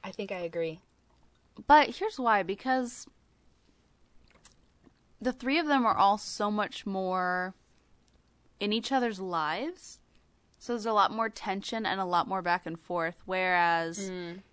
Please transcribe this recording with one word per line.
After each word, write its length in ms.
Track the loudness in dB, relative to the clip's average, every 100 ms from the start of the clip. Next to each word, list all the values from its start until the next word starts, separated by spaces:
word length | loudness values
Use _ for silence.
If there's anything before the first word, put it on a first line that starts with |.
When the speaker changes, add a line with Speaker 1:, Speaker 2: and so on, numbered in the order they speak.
Speaker 1:
I 80 | -12
think 180 | -8 -8
I 80 | -6
agree. 400 | -6 -2 -4 -6 _ _ _ _ _ _ _ -4 6
Speaker 2:
But 300 | 6 6 0
here's 240 | -4 0
why, 220 | 2 2
because 640 | 2 -4 0 0 -2 -8 -14 _ _ _ _ _ _ _ _ _ _ -20 _ _ -20 _ _ _ -20 _ _ -8
the 120 | -6
three 260 | -4 -2 0
of 80 | 2
them 180 | 2 4
are 100 | 4
all 220 | 4 4
so 320 | -2 -4 -2
much 360 | 0 -2 -4 -6
more 680 | -4 -2 0 0 0 -4 -8 _ _ _ _ _ _ _ _ _ -4
in 120 | -2
each 200 | -2 0
other's 280 | 0 0 -4
lives, 760 | -4 -2 0 -2 -6 -8 -16 -20 _ _ _ _ _ -14
so 140 | -6
there's 140 | -4 2
a 60 |
lot 180 | 4 4
more 160 | 2 -4
tension 580 | -4 -6 -6 -4 -4 -2
and 140 | -2
a 40 |
lot 240 | 0 0 2
more 140 | -2
back 240 | 0 -2 -2
and 120 | -10
forth, 440 | -4 -2 -2 -4 -4
whereas 840 | 0 2 4 4 2 0 -4 -6
Speaker 1:
Mm. 320 | -6 -8 -12 -16